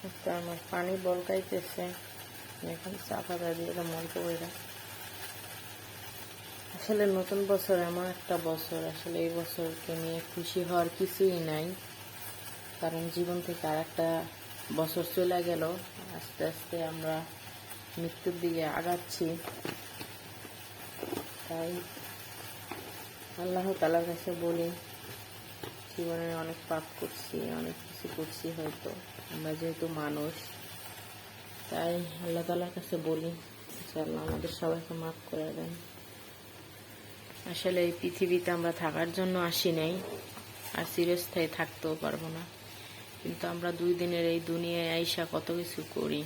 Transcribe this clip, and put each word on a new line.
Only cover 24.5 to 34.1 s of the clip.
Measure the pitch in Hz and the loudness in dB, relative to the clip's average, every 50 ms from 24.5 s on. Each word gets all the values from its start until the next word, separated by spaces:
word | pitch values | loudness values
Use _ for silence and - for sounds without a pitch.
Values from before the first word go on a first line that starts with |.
| 170 170 170 170 175 - - - - - - - - - - - - - - - - - - - - - - - - | 4 4 2 2 0 -4 -10 -12 -12 -12 -10 -12 -10 -12 -12 -12 -12 -14 -12 -12 -10 -10 -10 -10 -10 -12 -12 -8 -4
জীবনে | - 170 170 170 165 165 165 165 165 160 | -2 0 0 0 0 0 0 0 0 -2
অনেক | 165 165 - - - | -2 -4 -6 0 0
পাপ | 165 156 160 - - - | 0 0 0 -4 -6 -4
করছি, | - - - - - - - - - - 80 80 | -4 -4 -4 -6 -8 -4 -2 -2 0 0 0 0
অনেক | 80 80 82 - - | -2 -2 -4 -6 -10
কিছু | - - - - 170 - | -12 -10 -8 -6 -6 -4
করছি | - 160 160 - - - 165 165 | -4 -4 -4 -4 -4 -4 -4 -4
হয়তো, | 165 156 151 151 - - - - - - - - - - - 160 | -2 -4 -4 -4 -4 -6 -6 -6 -6 -8 -12 -12 -12 -10 -8 -6
আমরা | 156 156 156 156 160 | -4 -2 -2 -2 0
যেহেতু | 165 165 160 160 165 165 160 156 | 0 -2 0 0 0 0 0 0
মানুষ, | 151 147 147 147 147 160 165 - - - - - - - - - - - - - - - - - - - - - - - - - - - | 0 0 0 0 0 -2 -2 -4 -10 -10 -10 -10 -10 -10 -10 -10 -10 -10 -12 -12 -12 -12 -12 -12 -14 -14 -14 -14 -14 -14 -12 -12 -8 -4
তাই | 165 165 165 170 175 175 175 165 160 165 180 | -2 2 2 4 2 2 0 -2 -6 -4 -2
আল্লাহ | 170 165 170 170 | 0 0 0 2
তাআলার | - 175 175 175 175 - | 2 2 0 0 0 -4
কাছে | 185 - - 185 160 160 160 | -6 -4 -2 -2 0 2 2
বলি | 160 160 160 170 170 - - - - - - - - - - | 2 2 2 -2 -4 -4 -10 -14 -14 -14 -14 -12 -10 -10 -10
যে | - - 160 156 | -6 -4 -2 -2
আল্লাহ | 156 | 0